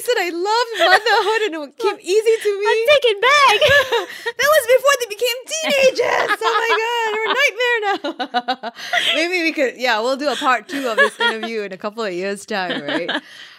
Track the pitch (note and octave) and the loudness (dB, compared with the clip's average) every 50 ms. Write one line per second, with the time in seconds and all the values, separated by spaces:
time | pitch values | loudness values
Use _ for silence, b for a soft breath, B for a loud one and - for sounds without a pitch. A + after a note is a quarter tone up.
0 | - - A#4+ A#4 F4+ F4 D#4+ E4+ F4+ G#4 A4 A#4 B4 A#4 A4 F#4+ E4 F4+ F#4 G4 | 2 0 0 0 0 -2 -4 -4 -2 0 0 0 0 -2 0 0 4 4 4 4
1 | G4+ A#4 G4+ A4+ G4+ G4 A4 A4+ A4 G4+ D#4 D#4+ D4 C4 - - A#4 G#4+ F#4 C4+ | 4 4 2 2 2 2 0 0 0 -2 -4 -6 -8 -10 -10 -4 -2 -2 -2 -2
2 | - D#4+ F#4+ A4 G#4+ A4+ A4+ A4 - G#4 G4+ G4 G#4 G#4+ A4 A4+ A4+ B4+ D5+ C5+ | -4 0 0 2 4 2 2 2 0 -2 -2 0 2 2 2 2 4 4 4 4
3 | C5 A#4 G#4 G4+ G#4 B4+ C#5+ D5 C#5 B4+ G#4+ G#4 D5+ C5 C#5 C#5+ C5 C5 - A4+ | 4 2 0 2 2 2 4 4 4 4 4 4 4 4 4 4 4 2 0 -2
4 | F4+ - - - - A#4 A#4 - B4+ C#5+ D#5 D5+ A#4+ A4+ B4+ B4 - C#5 C#5 C5+ | -4 -4 -10 -10 -10 -10 -4 0 2 4 4 2 4 4 2 4 6 4 2 4
5 | A#4+ G#4 G#4 G#4 A#4+ B4 A#4 C5 A#4 - D5 D#5+ D#5+ - C#4+ - C4+ C4 - - | 2 -2 0 0 0 -2 -2 -4 -6 -8 -8 -6 -2 -2 0 4 4 4 4 2
6 | A#4+ - A#4+ - - A4+ G#4 - A4 A4+ A#4 G#4+ A4+ A4+ A4+ G#4+ A4 A#4 A#4+ A#4 | 0 0 0 0 0 0 -2 0 0 0 0 0 0 0 0 0 0 0 -2 -2
7 | A4+ G#4+ G#4 A4 A4 G#4+ A4 B4 C#5+ C5+ F#4 G#4+ B4 A#4+ A#4+ A4+ G#4 G4+ G4 - | -2 -2 -2 -2 -2 -2 0 0 0 0 0 0 0 0 0 0 0 -2 -2 -2
8 | - C#4+ D#4 - B3+ C4 - B3 A#3+ B3 C4 B3+ - A3+ B B B B B B | -4 -6 -6 -6 -8 -4 -4 -4 -4 -2 -6 -6 -6 -12 B B B B B B
9 | B B - D4 D#4+ F4 F#4 F4+ D#4+ E4 D4+ D4+ C#4+ A#3+ G3 G#3 B3 B3+ A3+ G#3 | B B 0 0 0 0 0 0 -2 -2 0 0 -2 -2 -2 -2 -2 0 0 0
10 | A3+ B3+ C4+ B3 D4 C#4+ A#3+ - D4 C4 B3+ A3+ G#3 - - C#4 C4+ A#3+ A3 G#3 | 0 -2 -2 -2 -2 -4 -4 -2 0 0 0 0 -2 -6 -8 -6 -4 -2 2 2
11 | C#5 A4 - - A#4 A#4 A4+ A4 G#4+ A3+ A3+ G#3+ G3+ G3 F#3+ F3 - G#3 G3+ A#3 | 2 2 2 0 -2 -2 -2 -2 -4 -6 -6 -6 -6 -8 -10 -8 -8 -8 -6 -6
12 | A3+ G3+ F3+ F3 F#3 G3 G3 F#3+ - - A3 G3 F#3 F3 E3+ - D3 - C#4 D4+ | -6 -4 -4 -4 -4 -4 -6 -6 -8 -6 -4 -4 -4 -4 -4 -6 -6 -4 -4 -4
13 | - - - D4+ B B B B B B B | -4 -4 -6 -6 B B B B B B B